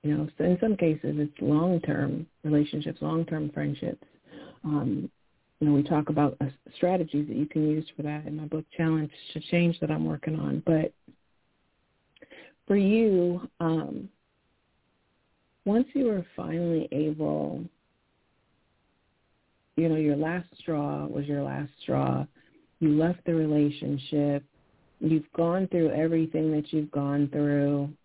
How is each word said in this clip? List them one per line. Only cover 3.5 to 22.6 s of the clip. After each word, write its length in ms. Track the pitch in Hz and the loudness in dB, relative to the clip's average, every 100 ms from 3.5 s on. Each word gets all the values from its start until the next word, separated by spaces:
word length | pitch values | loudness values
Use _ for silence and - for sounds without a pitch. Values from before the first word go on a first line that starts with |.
friendships. 520 | 147 147 135 175 - - _ _ - - - | -4 -4 -4 -6 -8 -14 _ _ -20 -20 -10
Um, 460 | 156 147 127 98 131 _ _ _ _ _ | -4 -2 -2 -4 -6 _ _ _ _ _
you 80 | 151 | 4
know, 60 | |
we 100 | 143 | 4
talk 260 | 147 156 147 | 4 0 0
about, 280 | 151 143 131 | 2 0 0
uh, 60 | 139 - - - | -6 -6 -20 -2
strategies 520 | 180 185 160 143 151 | 0 2 0 -2 -2
that 80 | - | -2
you 100 | 151 | -2
can 220 | 156 151 | 0 0
use 180 | 156 156 - | 0 -4 -8
for 60 | |
that 220 | 151 151 151 | -6 -6 -8
in 120 | 151 | -8
my 80 | 151 | -6
book 200 | 156 156 - | -8 -8 -2
Challenge 340 | 160 160 151 - - | 0 0 -2 -10 -12
to 60 | 156 - | -12 -2
Change 280 | 175 170 170 | 2 2 2
that 120 | 156 | -2
I'm 140 | 156 160 | -2 -2
working 340 | 151 - 156 | -2 -4 -4
on. 220 | 147 143 160 | -2 -2 2
But 280 | 160 156 _ - _ _ _ _ _ _ _ _ _ _ _ - - - _ - | 2 2 _ -20 _ _ _ _ _ _ _ _ _ _ _ -20 -20 -20 _ 0
for 100 | 202 | 4
you, 720 | 196 220 226 190 175 175 - _ | 6 4 6 4 2 0 -6 _
um, 480 | 165 160 147 - 190 _ _ _ _ _ _ _ _ _ _ _ _ _ _ _ - | 0 0 -2 -10 -12 _ _ _ _ _ _ _ _ _ _ _ _ _ _ _ 0
once 220 | 214 262 | 2 2
you 120 | 277 247 | 0 0
were 200 | 202 170 - | 0 -4 -10
finally 520 | - 165 170 165 - | -6 -2 0 0 -2
able, 720 | 143 151 156 151 151 147 - 170 _ _ _ _ _ _ _ _ _ _ _ _ _ _ _ _ _ _ _ _ - | -2 -2 -2 -2 -2 -4 -6 -10 _ _ _ _ _ _ _ _ _ _ _ _ _ _ _ _ _ _ _ _ -2
you 120 | 165 | 0
know, 60 | 156 | 2
your 200 | 151 143 | 2 2
last 320 | 156 175 175 - | 0 -4 -6 -14
straw 460 | - 156 143 147 147 | -4 -2 -2 -4 -4
was 200 | - 143 | -6 -4
your 160 | 143 | -4
last 300 | 139 135 143 _ | -4 -6 -8 _
straw. 440 | - 135 135 131 143 _ _ _ | -2 0 2 0 -4 _ _ _